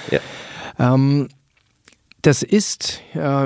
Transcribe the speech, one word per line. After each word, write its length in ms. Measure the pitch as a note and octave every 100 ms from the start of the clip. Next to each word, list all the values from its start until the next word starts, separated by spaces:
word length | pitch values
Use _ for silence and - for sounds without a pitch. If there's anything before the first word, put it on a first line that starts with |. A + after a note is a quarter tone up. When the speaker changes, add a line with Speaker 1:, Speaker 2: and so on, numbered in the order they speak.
| -
Speaker 1:
Ja. 100 | - - - - - - -
Speaker 2:
Ähm, 500 | B2 C3+ C3+ C#3+ C3+ - _ _ _ _ - - _ _
das 200 | - C#3
ist, 580 | - G#3 G3+ - - - -
äh, 40 | D#3+ D3+ C#3